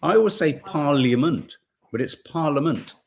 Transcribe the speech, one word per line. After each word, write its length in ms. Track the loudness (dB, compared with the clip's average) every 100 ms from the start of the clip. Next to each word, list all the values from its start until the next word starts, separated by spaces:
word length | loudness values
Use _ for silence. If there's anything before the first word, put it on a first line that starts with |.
I 140 | 2 4
always 200 | 4 2
say 180 | -2
parliament, 1040 | -2 -6 -4 0 2 2 2 2 -2 -6 -20 _ _ _
but 80 | -6
it's 160 | -6 -8
parliament. 800 | -12 -4 -2 0 0 -2 -6 -20